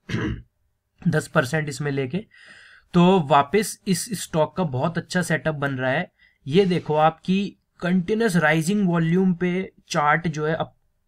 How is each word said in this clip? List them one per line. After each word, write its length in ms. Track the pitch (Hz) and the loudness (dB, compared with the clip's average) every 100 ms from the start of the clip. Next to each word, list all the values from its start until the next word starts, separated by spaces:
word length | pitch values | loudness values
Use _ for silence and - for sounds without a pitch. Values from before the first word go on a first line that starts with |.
| - | -8
<clears throat> 1000 | 113 104 117 - _ _ _ _ - 170 | -6 -4 -6 -12 _ _ _ _ -6 -2
दस 200 | 156 - | 0 0
परसेंट 420 | 160 127 160 147 | -2 0 -2 -4
इसमें 220 | 131 147 | -6 -4
लेके। 340 | 139 131 175 - _ - - - - _ | -4 -4 -6 -8 _ -20 -20 -20 -20 _
तो 260 | 180 175 190 | 4 6 4
वापस 640 | 139 147 139 202 214 - - | 4 2 4 0 -2 -4 -4
इस 360 | 185 - 208 | -4 -4 -10
स्टॉक 340 | - 165 151 - | -4 -2 0 -2
का 60 | |
बहुत 340 | 175 127 156 170 | -4 -2 -4 -4
अच्छा 240 | 165 185 | -4 -4
सेटअप 340 | 165 160 160 147 | -2 -2 -2 -4
बन 160 | 139 | -4
रहा 200 | 131 131 | -4 -2
है। 200 | 139 185 _ _ _ - | -2 -4 _ _ _ -2
ये 180 | 156 196 | 2 2
देखो 300 | 175 - 151 | 0 -2 2
आप 240 | 156 156 - | 2 0 -2
कि 320 | 190 196 - _ - | -2 -2 -8 _ -8
कंटिन्यूअस 540 | 175 185 170 214 233 175 | -2 0 0 0 2 2
राइजिंग 540 | 151 160 156 208 190 | 2 2 0 0 2
वॉल्यूम 440 | 170 165 180 190 | 2 2 2 2
पे 400 | 170 180 180 190 - - | 2 -2 -4 -6 -12 -6
चार्ट 400 | 165 147 160 175 | -2 2 2 0
जो 180 | 151 151 | -4 -4
है 100 | 165 | -4
अप-, 260 | 151 _ _ _ | -6 _ _ _